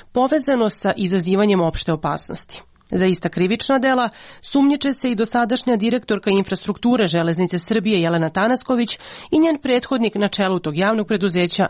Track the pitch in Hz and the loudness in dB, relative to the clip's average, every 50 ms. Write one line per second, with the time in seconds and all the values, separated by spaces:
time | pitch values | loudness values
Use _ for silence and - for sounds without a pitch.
0 | - - - 247 254 262 302 311 254 277 269 240 226 208 - - - 196 - - | -12 -6 -2 0 2 2 2 0 0 2 2 2 2 0 0 -2 -2 -2 -2 -2
1 | 202 175 190 190 165 180 190 190 208 208 196 180 170 160 160 - - - 165 156 | -2 0 0 0 0 2 2 2 4 4 4 4 2 2 0 -2 -2 -2 -2 -2
2 | - 147 151 - - - 160 - - - - - - _ _ _ _ - - 180 | -2 -4 -4 -6 -6 -8 -10 -12 -12 -14 -16 -20 -20 _ _ _ _ -4 -2 0
3 | 185 185 180 - - 175 - 165 180 180 226 233 - - 269 262 233 269 262 254 | 2 2 0 0 -2 -4 -2 0 0 0 0 -2 0 0 0 2 2 2 0 0
4 | 240 220 - - - - - - - - - 277 277 277 294 285 - 277 262 - | 0 -2 -4 -10 -20 -20 -20 -20 -8 -2 2 2 4 4 2 2 0 -2 -2 -2
5 | - 254 240 196 226 220 - 240 240 208 262 254 - 254 240 208 202 233 226 254 | -2 -2 -2 -2 -2 0 0 0 0 0 0 -2 0 0 0 0 2 0 0 -2
6 | - - 214 190 - 208 196 196 190 - 190 185 - - 196 - - 240 247 247 | -2 -2 -4 -2 0 2 2 2 2 0 -4 -6 -4 -6 -6 -2 0 0 2 2
7 | 208 170 147 170 165 165 165 165 185 175 180 175 170 - 226 226 180 220 214 180 | 2 2 0 0 0 0 0 0 0 0 -2 -4 -2 -2 -2 0 0 2 2 2
8 | 165 165 170 170 160 160 160 190 196 226 254 247 - - 254 233 233 208 - - | 2 2 2 0 0 0 0 0 0 0 0 0 0 -2 0 0 0 -2 -4 -8
9 | - - - - - - - 311 320 330 311 285 - 269 247 247 - - 277 247 | -10 -18 -20 -18 -6 0 2 2 4 2 2 0 0 0 0 0 0 -2 -2 0
10 | 233 208 - 202 208 190 - - 196 185 190 175 - 156 147 156 190 202 226 220 | 0 0 0 0 -2 0 0 0 0 0 0 -2 -2 -4 -2 0 0 2 2 0
11 | 208 - 220 190 190 196 165 180 175 175 - - 185 | 0 -2 -2 0 0 0 0 0 0 0 0 0 -2